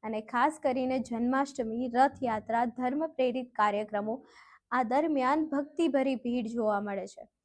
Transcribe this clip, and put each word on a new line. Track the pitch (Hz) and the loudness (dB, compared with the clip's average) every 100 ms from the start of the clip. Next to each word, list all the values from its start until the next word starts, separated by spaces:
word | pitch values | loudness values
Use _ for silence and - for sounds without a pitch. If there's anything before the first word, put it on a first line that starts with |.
અને | 220 220 | -6 -8
ખાસ | 220 240 269 311 | -4 0 0 2
કરીને | 277 254 254 262 | 0 0 0 -2
જન્માષ્ટમી, | 254 226 240 262 277 277 220 226 254 240 | -2 -2 0 2 0 -2 -4 -2 -2 4
રથયાત્રા, | 277 285 247 220 - 233 240 | 4 2 -2 -2 -2 0 0
ધર્મ | 240 247 277 320 | 0 -2 0 -4
પ્રેરિત | 311 254 247 247 | 0 0 0 -6
કાર્યક્રમો | - 208 208 214 208 214 233 - - - - _ | 0 2 2 -2 -4 -4 -6 -10 -20 -20 -20 _
આ | - | -2
દરમિયાન | 214 262 320 285 254 302 311 | 2 2 2 2 2 2 0
ભક્તિભરી | 277 294 - 330 269 262 254 | -2 -4 0 2 2 2 0
ભીડ | 240 247 220 | -2 -2 -2
જોવા | 233 214 208 | -2 0 0
મળે | 208 196 196 | -2 -6 -8
છે. | - - _ | -14 -20 _